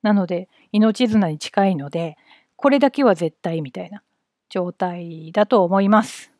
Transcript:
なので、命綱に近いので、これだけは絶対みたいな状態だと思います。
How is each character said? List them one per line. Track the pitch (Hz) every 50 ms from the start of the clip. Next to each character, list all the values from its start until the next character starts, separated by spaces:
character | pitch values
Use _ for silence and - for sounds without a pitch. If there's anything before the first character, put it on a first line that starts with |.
な | - 208
の | 208 202 185
で、 | 165 180 175 185 _ _ _ _ _
命 | - 208 214 220 214 - 247 226
綱 | 220 214 196 165
に | 156 151
近 | - - - 208 196
い | 196 185
の | 147 139 143
で、 | - 165 170 160 147 _ _ _ - _ _ _ _
こ | - - 277
れ | 269 277
だ | 294 269
け | - - 277
は | 233 185
絶 | 160 175 160 _ _
対 | - 180 165 165
み | 151 131
た | - 185
い | 180 175
な | 202 202 _ _ _ _ _ _ _ _ _ _
状 | - 190 180 175
態 | 175 _ 190 180 175 175 170 170 165 160 160 160
だ | 165 208 208
と | _ 202 202 185
思 | 170 185 196
い | 196 196
ま | 214 214 214
す。 | - - - - _ _